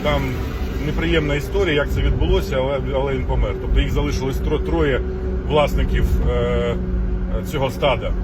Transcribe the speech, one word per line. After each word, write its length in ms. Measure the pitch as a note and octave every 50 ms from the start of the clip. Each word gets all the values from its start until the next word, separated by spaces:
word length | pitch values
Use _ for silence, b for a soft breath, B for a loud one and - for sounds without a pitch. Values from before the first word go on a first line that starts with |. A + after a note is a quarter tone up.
| -
Там 180 | D3 D3 C#3+ C3+ C3 B2 - - - - - - - - - C#3
неприємна 500 | D3 D3 - D#3+ E3 E3 D#3+ D3+ D3 D3
історія, 400 | D3 C#3+ - - G3+ G3+ F3 D3+
як 140 | D3 C#3+ C3+
це 120 | - -
відбулося, 540 | - - - - D#3+ D#3+ - F#3+ - - - C3
але, 200 | C3 C3+ C#3+ C3+ B2+ B2+ C3+
але 180 | C3 C3+ C#3 C3+
він 100 | C3 B2+
помер. 280 | - C3 B2 B2+ B2+ B2+ -
Тобто 180 | - B2+ - -
їх 120 | C#3+ C#3
залишилось 460 | - C#3+ C#3+ D3 C#3 - B2+ C3+ C3 -
тро-, 280 | - D3 D3+ C#3 -
троє 360 | - E3 E3+ D#3 C#3+ C3 A#2+ A#2+ - - - - - - - - -
власників, 580 | C3+ D3+ D3 C3+ - - - - - - - - - - - -
е, 460 | - - - - F#2 F#3 F#3+ G2 F#2 F#2 - - - - - - - - - - - - - -
цього 180 | - D3 C3+ C3
стада. 420 | - - D3+ C#3+ B2+ A2+ G#2+ F#2 F2 -